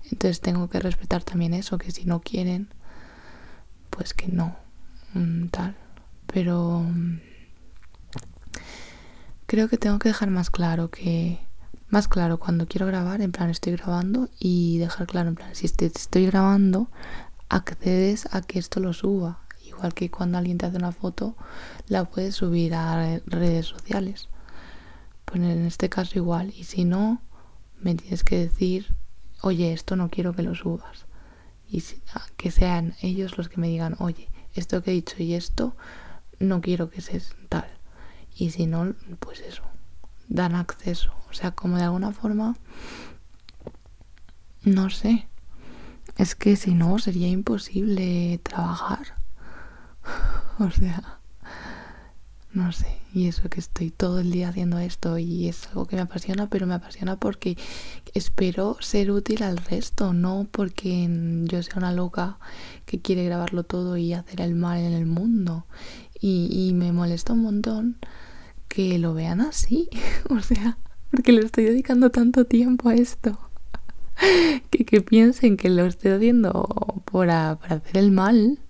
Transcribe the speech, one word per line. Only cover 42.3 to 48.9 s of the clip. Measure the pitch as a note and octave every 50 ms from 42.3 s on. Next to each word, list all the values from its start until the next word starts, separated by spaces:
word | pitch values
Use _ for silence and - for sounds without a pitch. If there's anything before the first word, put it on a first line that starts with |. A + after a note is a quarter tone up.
| G#3 G#3 A3 A3+ A#3+ - - - - - - - - - - - - - - - - - - - - - - - - - - - - - - - - - - - - - - - - - -
no | G3+ G3 F#3+ F#3+ F#3+
sé. | - - - G#3+ A#3 A3+ - - - - - - - - - - - - - - - - - - -
Es | - F#3+ E3+ -
que | - - G#3 G3+
si | G3+ - F#3+ F3+
no, | E3+ E3 E3+ F#3+ A3
sería | - - F3+ F3+ F3
imposible | F3+ F3+ F#3+ G3 - A3+ G3+ - - - F#3+ G3 A3 G3+ F#3+ F#3 F3+ F3+ F3 F3 E3+ F3 E3+ -
trabajar. | - - - E3+ E3+ E3+ E3+ - -